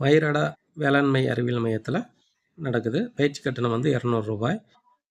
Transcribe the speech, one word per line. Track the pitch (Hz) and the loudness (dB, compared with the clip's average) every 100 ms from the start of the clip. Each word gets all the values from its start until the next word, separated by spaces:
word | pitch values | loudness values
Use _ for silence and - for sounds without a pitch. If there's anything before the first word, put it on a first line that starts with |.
மயிரடா | 139 151 151 147 151 - _ | 4 4 4 0 -2 -6 _
வேளாண்மை | 156 143 139 139 135 127 | -4 2 2 4 2 0
அறிவியல் | 120 123 120 | 0 -2 0
மையத்துல | 113 110 - 165 240 _ _ _ _ - | -2 -4 -4 -6 -6 _ _ _ _ -10
நடக்குது. | 143 120 110 143 240 - | -4 -2 -2 -2 -4 0
பயிற்சி | 143 143 | -2 0
கட்டணம் | 143 127 120 117 | -6 -2 -2 0
வந்து | 143 | 0
இருநூறு | 127 120 113 104 | 0 0 -2 -2
ரூபாய். | 104 117 214 _ _ _ _ _ | -2 -2 -4 _ _ _ _ _